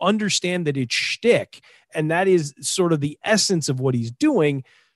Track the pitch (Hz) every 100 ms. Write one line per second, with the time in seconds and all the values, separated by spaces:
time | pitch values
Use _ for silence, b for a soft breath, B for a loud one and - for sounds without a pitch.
0 | 175 214 208 - 180 180 156 139 120 -
1 | - - 233 185 95 - b b b 165
2 | 156 165 190 180 147 - 135 - 175 156
3 | 147 - - 214 - 180 147 131 131 123
4 | 117 120 302 240 147 139 b b b